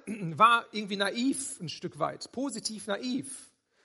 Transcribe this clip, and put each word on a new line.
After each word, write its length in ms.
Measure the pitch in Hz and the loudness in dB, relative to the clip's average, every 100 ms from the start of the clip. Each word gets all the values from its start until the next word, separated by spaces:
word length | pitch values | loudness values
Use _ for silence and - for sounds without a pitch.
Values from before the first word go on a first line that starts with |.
<clears throat> 40 | - | -8
war 640 | 214 165 156 220 233 - | -6 -6 6 8 8 2
irgendwie 260 | 214 208 196 | -6 -4 -2
naiv 600 | 196 233 262 - - - | -2 2 0 0 -4 -8
ein 100 | 156 | -8
Stück 280 | - 175 147 | -6 -10 -2
weit, 340 | 151 143 - | -4 -4 -10
positiv 540 | - 277 214 - 220 - | -6 -4 -4 -8 -8 -4
naiv. 640 | 202 254 254 - - - _ _ _ | -4 -2 -4 -6 -12 -16 _ _ _